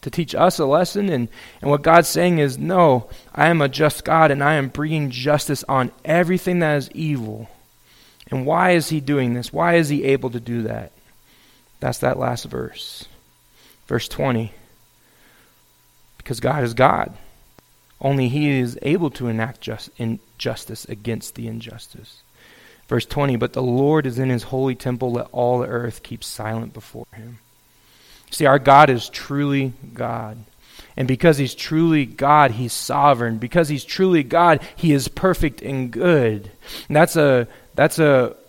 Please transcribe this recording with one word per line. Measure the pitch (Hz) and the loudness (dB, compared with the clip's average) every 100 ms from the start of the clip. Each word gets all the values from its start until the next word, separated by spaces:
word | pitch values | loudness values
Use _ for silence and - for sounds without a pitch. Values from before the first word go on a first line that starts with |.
to | - | -6
teach | - 170 | -6 -4
us | - 175 - | 2 2 2
a | 143 | 2
lesson?" | 151 180 202 202 | 2 2 -2 -2
And, | 143 117 - - - | -2 -4 -8 -20 -8
and | - | -2
what | 147 | 0
God's | 156 170 160 | 6 6 6
saying | 156 175 170 | 0 2 2
is, | 143 127 | 0 -2
"No, | 151 185 165 127 - - - | -2 4 4 4 0 -18 -16
I | - 151 | 2 2
am | 170 | 4
a | 139 | 0
just | 131 156 - | 2 0 0
God, | - 160 156 | 0 4 4
and | 139 | 4
I | 143 156 | 2 2
am | 135 | -2
bringing | 147 151 160 143 | -4 -4 -2 -4
justice | 123 135 147 - 143 - | -4 0 0 0 -6 -2
on | 135 123 - | -2 -2 -6
everything | - 165 170 180 - 180 | -2 0 2 0 0 0
that | 160 147 | 0 0
is | 131 | -4
evil." | - 160 143 110 110 113 - _ _ _ _ _ _ - | -6 -4 -4 -6 -10 -14 -20 _ _ _ _ _ _ -8
And | 131 | -6
why | 131 170 185 | -2 2 4
is | 175 147 | 2 0
he | 156 | -4
doing | 135 143 127 | -2 0 0
this? | 120 117 | -2 -6
Why | 156 170 170 | -2 2 2
is | 151 | 2
he | 147 | 0
able | 135 135 131 | 0 0 -2
to | 120 | -8
do | 117 117 | -6 -6
that? | 110 113 110 _ _ _ _ _ _ _ _ _ | -4 -8 -12 _ _ _ _ _ _ _ _ _
That's | 135 123 | -8 -4
that | 127 131 | -4 -2
last | 123 120 | -4 -6
verse. | - 127 123 - - - - - _ _ _ _ _ _ _ | -8 -10 -10 -12 -18 -18 -20 -20 _ _ _ _ _ _ _
Verse | 127 - | -6 -4
twenty. | - 139 120 113 - _ _ _ _ _ _ _ _ _ _ _ _ _ _ _ _ | -4 -2 -2 -4 -12 _ _ _ _ _ _ _ _ _ _ _ _ _ _ _ _
"Because | - 120 | -12 -6
God | 123 151 | -2 -2
is | 120 | -2
God. | 113 127 - - - - _ _ _ _ _ _ _ | 2 2 2 -4 -10 -20 _ _ _ _ _ _ _
Only | 135 139 127 | -2 0 -2
he | 139 147 | 0 0
is | 135 120 123 | 0 -2 -4
able | 139 175 160 | -2 0 -2
to | - 123 | -4 -6
enact | 110 113 - | -4 -6 -8
just-, | - 113 - - | -12 -12 -14 -8
injustice | 117 110 _ _ 127 113 - 113 | -6 -6 _ _ -8 -8 -12 -16
against | - 107 107 107 - - | -14 -12 -8 -8 -10 -14
the | 117 | -12
injustice." | 113 117 113 - - 107 - _ _ - - - _ _ | -12 -14 -18 -20 -20 -20 -20 _ _ -20 -20 -20 _ _
Verse | 120 - | -4 -2
twenty, | - 139 120 | -2 0 0
"But | 120 | -2
the | - | -4
Lord | 127 123 139 156 135 | -2 0 2 2 0
is | 120 | -2
in | 131 | -2
his | 123 | -2
holy | - 131 135 127 | -4 -4 -4 -4
temple. | 131 123 127 | -6 -4 -4
Let | 120 120 | -4 -6
all | - 120 123 | -2 0 0
the | 123 | -2
earth | 117 120 - | -4 -6 -10
keep | - 113 | -16 -14
silent | - - 107 113 113 | -14 -10 -8 -6 -8
before | 113 - 113 117 | -14 -18 -18 -18
him." | - 113 120 _ _ _ _ _ _ _ - _ | -20 -20 -20 _ _ _ _ _ _ _ -20 _
See, | - 143 | 0 4
our | 143 | 4
God | 127 139 151 | 8 8 8
is | 123 - | 4 -4
truly | - - 143 143 139 135 123 139 | -14 -8 -4 0 0 -2 -6 -18
God. | 123 120 117 113 110 107 _ _ - - - | -8 -8 -6 -10 -14 -20 _ _ -20 -16 -6
And | 131 | -2
because | - 175 143 | 4 4 4
he's | 131 | 0
truly | - - 156 165 156 127 | -6 -4 0 2 2 0
God, | 113 139 151 139 | -2 4 6 4
he's | 113 120 | 2 -6
sovereign. | - - 139 143 127 117 113 | -6 -4 2 4 4 0 -4
Because | 151 175 156 | -2 0 0
he's | 147 | -2
truly | - - 190 170 | -6 0 2 2
God, | 127 160 175 151 - - | 2 4 4 4 0 -2
he | 165 | 2
is | 143 127 | 2 0
perfect | - 190 175 156 - | -2 0 0 -2 -4
and | 113 135 127 | -8 -6 -6
good. | 113 180 156 117 107 98 - - - - | 0 2 4 2 -2 -8 -20 -18 -16 -2
And | 147 | 2
that's | 170 165 | 4 4
a, | 147 127 117 - - | 4 4 0 -10 -12
that's | - 151 - | 0 0 4
a | 151 135 117 - | 4 4 2 -4